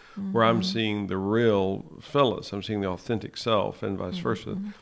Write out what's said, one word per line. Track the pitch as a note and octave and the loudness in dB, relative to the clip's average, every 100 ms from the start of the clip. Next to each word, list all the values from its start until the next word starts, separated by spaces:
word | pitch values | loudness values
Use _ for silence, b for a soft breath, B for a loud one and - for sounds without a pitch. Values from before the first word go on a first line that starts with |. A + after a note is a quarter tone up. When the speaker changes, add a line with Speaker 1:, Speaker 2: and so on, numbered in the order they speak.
| B B G3 | B B -2
Speaker 1:
where | F#3+ A2+ | 2 4
I'm | A#2 | 4
Speaker 2:
Mm-hmm. | F#2 | 2
Speaker 1:
seeing | G#2 A2 G#2 G2 | 0 0 0 -2
the | F#2+ | -2
real | F#2+ A2 A#2 G2+ F#2+ G2 - - | 2 4 4 4 2 -2 -6 -18
Phyllis. | - C#3+ C3+ E2+ - | -2 2 4 2 -4
I'm | G2+ | -8
seeing | F#2+ G#2 | -4 -2
the | G2 | -2
authentic | F2+ - A2+ F#2+ - | -4 -4 -4 -4 -6
self, | - G#2+ G2 - | 0 0 0 -4
and | G#2 F#2+ | -6 -4
vice | F#2 F3+ | -4 -4
versa, | C#3+ A2+ - | -4 -4 -4
Speaker 2:
Mm-hmm. | F#3 G3+ G3+ | -6 -6 -10